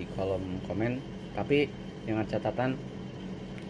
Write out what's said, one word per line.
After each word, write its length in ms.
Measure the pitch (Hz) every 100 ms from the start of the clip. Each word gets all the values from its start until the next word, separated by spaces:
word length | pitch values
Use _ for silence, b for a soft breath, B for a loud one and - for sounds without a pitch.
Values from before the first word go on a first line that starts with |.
| 92
kolom 480 | - 95 92 92 90 -
komen. 320 | 95 117 127 - - -
Tapi 360 | - 101 143 139 - - -
dengan 240 | - 110 101
catatan, 480 | 107 110 101 127 131 - - - - - - - -